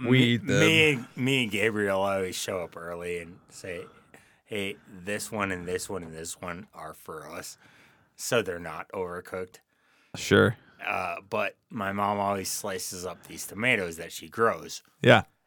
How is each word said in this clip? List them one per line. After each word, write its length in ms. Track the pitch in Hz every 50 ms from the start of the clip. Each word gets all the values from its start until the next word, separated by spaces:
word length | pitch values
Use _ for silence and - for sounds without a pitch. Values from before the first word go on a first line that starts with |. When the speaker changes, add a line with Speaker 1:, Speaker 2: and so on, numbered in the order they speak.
| 127
Speaker 1:
We 80 | 120
Speaker 2:
me, 80 | 127 131 123
Speaker 1:
eat 220 | 120 120 110 107
them. 140 | - 101 -
Speaker 2:
me 320 | 160 160 160 160 156 156 143
and, 140 | 120 127 - -
me 260 | - 123 131 139 131 123
and 60 | 107 101
Gabriel 480 | 101 101 113 104 107 104 101 98 95
always 360 | 98 98 98 98 95 90 85
show 240 | - - - 101 92
up 160 | 85 80 -
early 420 | 82 85 85 87 85 87 87 87 -
and 200 | 85 82 90 - _ _
say, 360 | - - - 95 87 87 - - - - _ _ _ - _ _ _ _ _
"Hey, 320 | - 113 101 98 98 - - _ - 107 90 87
this 260 | 101 104 104 - - 117
one 200 | 107 98 98 95
and 140 | 90 87
this 220 | 87 90 92 - -
one 140 | 101 90 85
and 100 | 80 80
this 260 | 80 82 82 - -
one 260 | 95 90 85 87 107 _ -
are 180 | 82 78 78 78
for 340 | - - - 101 - 73 -
us," 260 | 85 - - - - _ _ _ _ - - _ _ _ _ _ _
so 260 | - - - 131 117 104
they're 160 | 92 87 87
not 300 | 85 80 78 82 - - -
overcooked. 680 | 101 92 87 87 90 - - - 92 92 - _ - _ _ _ _ _ _ _ _ _ _ -
Speaker 1:
Sure. 400 | - - - 98 101 101 101 110 - _ _ _ - -
Speaker 2:
Uh, 300 | - 101 92 92 87 85 - - -
but 260 | 113 107 101 98 - _ _ _
my 220 | - 113 98 98 98
mom 260 | 101 101 101 104 101
always 320 | 98 101 101 98 92 -
slices 560 | - - - 104 95 92 - - 101 90 87
up 200 | 90 85 - -
these 200 | - 85 80 -
tomatoes 500 | - 87 98 113 127 123 104 92 85 82
that 160 | 80 85 80 -
she 160 | - 82 80
grows. 540 | - 110 113 113 95 82 80 - - - _ _ _ - -
Speaker 1:
Yeah. 200 | 127 123 110 - - _ _ _